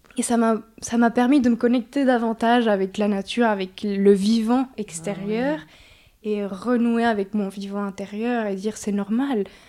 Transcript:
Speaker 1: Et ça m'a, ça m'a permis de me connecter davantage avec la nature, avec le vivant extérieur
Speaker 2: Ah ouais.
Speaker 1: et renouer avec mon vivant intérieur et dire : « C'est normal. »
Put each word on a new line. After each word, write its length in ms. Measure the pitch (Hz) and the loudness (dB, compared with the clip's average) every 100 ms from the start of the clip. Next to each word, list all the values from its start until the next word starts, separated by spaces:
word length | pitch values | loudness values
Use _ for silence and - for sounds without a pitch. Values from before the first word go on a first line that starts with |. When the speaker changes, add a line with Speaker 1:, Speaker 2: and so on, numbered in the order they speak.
| _ - | _ -6
Speaker 1:
Et 60 | |
ça 120 | 240 233 | -2 2
m'a, 200 | 226 220 - - | 2 0 -4 -14
ça 160 | - 233 | -4 2
m'a 120 | 233 | 2
permis 280 | 233 247 294 | 2 4 4
de 80 | 240 | 4
me 60 | 233 | 2
connecter 480 | 240 247 220 285 262 | 2 0 0 0 2
davantage 640 | 240 226 220 226 240 226 | 2 0 0 2 4 4
avec 300 | 202 190 190 | 2 0 -2
la 100 | 208 | -2
nature, 380 | 196 196 - 233 | -2 -2 0 0
avec 360 | 202 185 - | 0 -4 -6
le 280 | 208 196 196 | -4 2 6
vivant 540 | 202 202 226 220 254 262 - | 6 4 2 2 0 0 -6
extérieur 800 | 208 165 202 190 202 220 269 311 | -10 -10 -8 -8 -4 -2 -2 -4
Speaker 2:
Ah 40 | - - - - _ _ 214 | -8 -20 -20 -20 _ _ -6
ouais. 60 | |
Speaker 1:
et 140 | 208 202 | -4 -4
renouer 580 | 190 214 247 240 233 233 | -6 -2 0 2 2 2
avec 280 | 214 196 | 0 -2
mon 160 | 214 196 | -2 -4
vivant 340 | 196 196 202 | -6 -8 -6
intérieur 640 | 202 190 196 208 233 240 214 | -6 -8 -10 -6 -2 -2 -2
et 80 | 196 | -4
dire : « 200 | 208 214 | -6 -6
C'est 140 | - | -4
normal. » 500 | 202 196 226 277 233 190 - | -4 -2 -2 0 -2 -4 -8